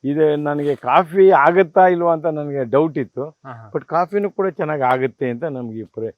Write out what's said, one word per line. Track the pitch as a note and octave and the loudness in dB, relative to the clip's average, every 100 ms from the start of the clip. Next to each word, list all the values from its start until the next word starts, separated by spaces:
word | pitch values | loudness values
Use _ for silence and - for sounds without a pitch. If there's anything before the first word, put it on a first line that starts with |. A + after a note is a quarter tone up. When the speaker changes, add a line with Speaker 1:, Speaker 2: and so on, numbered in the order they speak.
Speaker 1:
ಇದು | C3+ D3 D#3 D3 | -4 0 0 0
ನನಗೆ | D3 D3 C#3+ | -4 -4 -4
ಕಾಫಿ | C#3 B2 C#3+ F3 F#3 F#3+ | -4 2 2 2 4 6
ಆಗತ್ತಾ | F3+ C#3+ F3 F3 F#3+ F#3 | 6 4 4 2 4 4
ಇಲ್ವಾ | F3 E3+ | 4 0
ಅಂತ | E3 D#3+ | 0 -2
ನನಗೆ | D#3 D3 C#3 B2 | -6 -6 -6 -2
ಡೌಟ್ | C3 D#3+ D3+ | 0 0 -2
ಇತ್ತು. | B2 - | -8 -8
Speaker 2:
ಹಾ, | C#3+ _ C#3 | -12 _ -20
ಹಾ. | A#2 A2 | -20 -20
Speaker 1:
but | G#2 _ | -20 _
ಕಾಫಿನೂ | E3 F3 G3+ G3+ | -4 -2 -4 -6
ಕೂಡ | - F#3+ | -4 -6
ಚೆನ್ನಾಗ್ | E3+ D#3 D3+ | -4 -6 -2
ಆಗುತ್ತೆ | B2+ C3 C3 - C3 | 0 0 -2 -4 -6
ಅಂತ | A#2+ | -6
ನಮ್ಗೆ | E3 C3+ A#2+ A2 | -8 -8 -10 -12
ಈ | |
ಪ್ರ-, | G#2+ - A2+ | -14 -10 -10